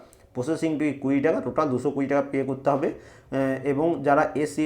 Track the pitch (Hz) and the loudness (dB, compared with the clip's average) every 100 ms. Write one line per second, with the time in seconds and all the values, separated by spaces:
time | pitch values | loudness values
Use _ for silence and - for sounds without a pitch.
0 | - - - 127 135 160 160 147 151 131 | -14 -20 -12 -6 -4 -2 -2 0 -2 -2
1 | 131 139 156 220 127 117 151 123 139 143 | 0 2 2 0 -2 0 0 0 0 -2
2 | 135 143 139 135 135 131 143 139 165 - | 0 0 0 -2 -2 -2 0 0 -2 -4
3 | - - - 135 135 131 139 135 165 147 | -14 -20 -6 -2 0 0 -2 0 0 2
4 | 143 143 151 139 147 151 | 4 4 2 0 -2 0